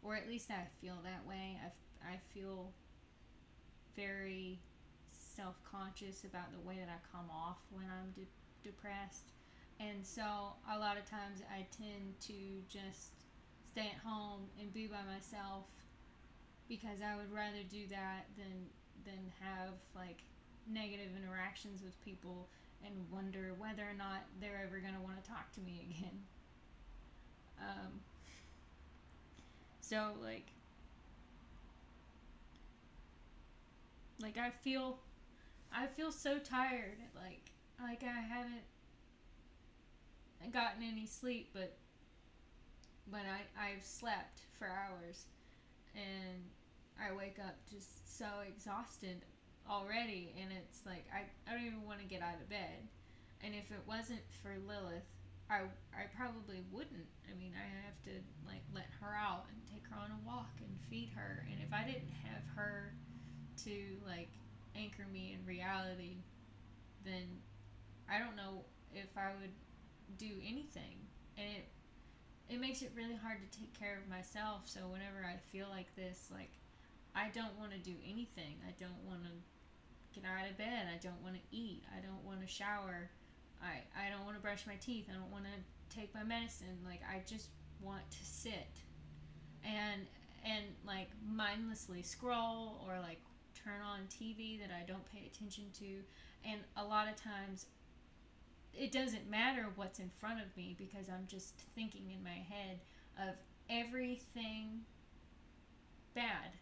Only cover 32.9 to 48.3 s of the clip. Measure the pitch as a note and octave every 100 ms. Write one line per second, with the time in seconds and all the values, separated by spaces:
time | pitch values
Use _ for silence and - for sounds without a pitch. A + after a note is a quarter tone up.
32.9 | - - - - - - - - - -
33.9 | - - - G#3+ G#3+ A#3+ A#3+ C4+ C4 C4
34.9 | B3+ - - - - - - - G#3 C4+
35.9 | C4+ D#4+ D#4 C#4+ C#4+ C#4+ B3+ C4 B3 G#3
36.9 | G#3+ A#3 - F#3 - - - - - A#3+
37.9 | A#3 B3 A#3+ A3 A#3+ B3 A#3 - - -
38.9 | - - - - - - - - - -
39.9 | - - - - - F#3+ A#3+ A#3 A3 A3+
40.9 | A3 A3 - B3+ A#3+ - G3 F#3 - -
41.9 | - - - - - - - - - -
42.9 | - - G#3 G3 G3 G#3 - G3+ G3 F#3+
43.9 | - A#3 G3 - - - - G3 F#3 G3
44.9 | F#3 E3+ - - - - - - - -
45.9 | G#3 G3 G3 F#3 F3+ F3+ - - - -
46.9 | - G#3 G3 G3 G3 G3 - - G#3 F#3
47.9 | - - - G#3+